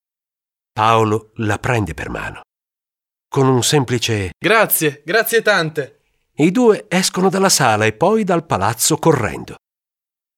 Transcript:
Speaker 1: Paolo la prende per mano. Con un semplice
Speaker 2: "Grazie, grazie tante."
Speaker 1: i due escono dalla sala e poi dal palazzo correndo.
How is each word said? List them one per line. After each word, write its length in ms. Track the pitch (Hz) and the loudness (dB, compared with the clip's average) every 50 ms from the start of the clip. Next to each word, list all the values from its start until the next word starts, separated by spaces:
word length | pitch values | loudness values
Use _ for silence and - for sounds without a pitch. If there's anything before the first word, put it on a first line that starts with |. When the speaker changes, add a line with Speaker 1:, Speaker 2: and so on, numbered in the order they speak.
| _ _ _ _ _ _ _ _ _ _ _ _ _ _ - | _ _ _ _ _ _ _ _ _ _ _ _ _ _ -4
Speaker 1:
Paolo 600 | - 110 113 113 110 110 110 107 110 - - _ | 0 2 2 4 4 2 2 0 -2 -4 -8 _
la 220 | - 113 104 104 - | -6 -4 -4 -4 -2
prende 360 | - - 123 113 104 82 78 | -2 -2 -2 -2 -2 -4 -6
per 160 | - - - | -10 -10 -10
mano. 320 | - 107 - 101 101 - - _ _ _ _ _ _ _ _ _ _ _ _ _ _ _ _ _ | -10 -10 -10 -12 -14 -16 -20 _ _ _ _ _ _ _ _ _ _ _ _ _ _ _ _ _
Con 200 | - 143 135 131 | -2 0 2 2
un 160 | 131 123 110 | 2 2 2
semplice 640 | - 151 147 127 113 123 120 - - 113 104 95 87 - _ | 2 0 0 0 0 -2 -4 -2 -2 -4 -4 -4 -6 -8 _
Speaker 2:
"Grazie, 640 | - 170 214 226 202 - - - 160 151 135 - - | -2 0 2 2 2 0 0 -2 -2 -2 -4 -4 -6
grazie 380 | 156 180 226 220 - 233 226 214 | -2 -2 -2 0 0 -2 0 2
tante." 520 | 214 208 180 165 156 156 147 135 - - _ _ _ _ _ _ _ _ - | 2 2 0 0 -2 -4 -6 -8 -8 -10 _ _ _ _ _ _ _ _ 0
Speaker 1:
i 120 | 143 185 | 0 2
due 340 | 185 254 247 226 202 143 - - | 2 4 4 4 4 2 0 -4
escono 400 | 170 185 185 - - 185 185 190 | -2 -2 -2 -2 -2 0 0 0
dalla 180 | 170 190 196 185 | 2 2 2 2
sala 380 | - - 143 120 107 104 110 | 2 2 2 2 2 2 2
e 80 | 110 107 | 0 0
poi 280 | - 160 185 214 220 214 | 0 0 0 2 0 0
dal 220 | 185 180 170 160 | 0 -2 -2 -2
palazzo 540 | - 131 95 95 107 120 - - - 160 151 | -2 -4 -2 -2 -2 -2 -2 -2 -2 -2 0
correndo. 580 | - 180 147 117 107 92 69 - - - - - _ _ _ _ _ _ _ _ _ _ _ _ _ _ _ | 2 2 2 2 0 -4 -6 -8 -12 -14 -18 -20 _ _ _ _ _ _ _ _ _ _ _ _ _ _ _